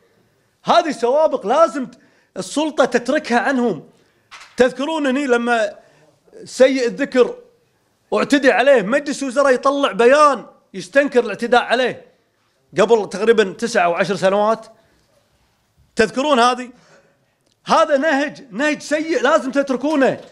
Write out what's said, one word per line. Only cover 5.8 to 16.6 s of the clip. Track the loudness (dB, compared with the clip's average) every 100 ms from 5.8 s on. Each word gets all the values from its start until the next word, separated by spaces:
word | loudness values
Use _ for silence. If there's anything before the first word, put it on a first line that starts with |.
| _ _ _ _ _ -20
سيء | -16 2 2 4 -2
الذكر | -4 -2 2 0 -2 -18 _ _ _ _ _ -6
اعتدي | -4 0 2 2
عليه، | 2 4 2
مجلس | 2 -4 -4 -8
وزراء | -6 0 0
يطلع | 2 0 0 -2
بيان | 2 4 6 4 2 -8 _ _
يستنكر | -16 -2 0 2 0
الاعتداء | -2 -6 0 0
عليه | 2 -2 -2 -4 -16 _ _ _ _ _ _ 0
قبل | 2 2 0
تقريبًا | -4 0 2 2
تسع | -2 -4 0
أو | 0
عشر | 0 -2 0
سنوات؟ | 0 2 0 -2 -6 _ _ _ _ _ _ _ _ _ _ _ _ -2
تذكرون | -2 0 0 2
هذه؟ | 2 0